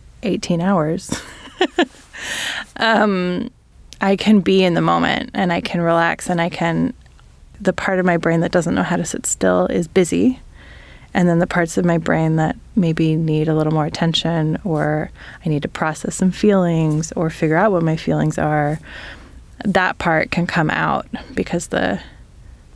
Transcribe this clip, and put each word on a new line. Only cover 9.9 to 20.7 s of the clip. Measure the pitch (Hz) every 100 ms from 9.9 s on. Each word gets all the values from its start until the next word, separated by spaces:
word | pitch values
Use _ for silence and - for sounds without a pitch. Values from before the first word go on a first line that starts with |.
| 190 175 170 240 254 - - - - - - -
And | - 175
then | 170
the | 175
parts | 180 170 -
of | 175
my | 170
brain | 165 160 160 160
that | 156 - - 220
maybe | 165 160 160 156
need | 160 151 156
a | 156
little | 156
more | 156 151
attention, | - 165 160 165 165 156 -
or | 196 156 151 151 - - - -
I | 160
need | 147
to | 160
process | - 156 151 - -
some | 185
feelings | - 208 196 175 165 156 151 160
or | - 165
figure | - 160 160
out | 214
what | 180
my | 160 160
feelings | - 151 156 156
are, | 151 151 147 156 - - - - - - - - 202
that | 190 180 -
part | 175 160 -
can | - 175
come | 175
out | 156